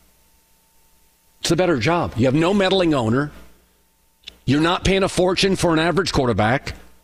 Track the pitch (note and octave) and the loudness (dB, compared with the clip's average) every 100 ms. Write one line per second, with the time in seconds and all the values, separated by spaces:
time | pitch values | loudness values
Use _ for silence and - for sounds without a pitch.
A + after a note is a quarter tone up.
0 | _ _ _ _ _ _ _ _ _ _ | _ _ _ _ _ _ _ _ _ _
1 | _ _ _ - - E3+ F3+ C3+ B2+ E3+ | _ _ _ -10 -4 0 0 0 0 -2
2 | G2 A2+ B2+ D3+ E3+ G#3 F#3 F#3+ E3+ C#3 | -2 0 0 2 2 2 2 2 2 0
3 | A2 B2+ D3 - - - _ _ _ _ | 0 0 -2 -10 -20 -20 _ _ _ _
4 | _ _ - - - D3 E3 F#3 F3+ F#3+ | _ _ -20 -10 -2 0 0 0 0 0
5 | F#3 - F#3 E3+ G3 F#3 F3 D3+ E3+ E3 | 0 0 0 0 0 0 0 2 0 0
6 | E3+ - B2 G#2 G#2+ C#3 - - - - | -2 0 0 0 0 0 -4 -16 -20 -20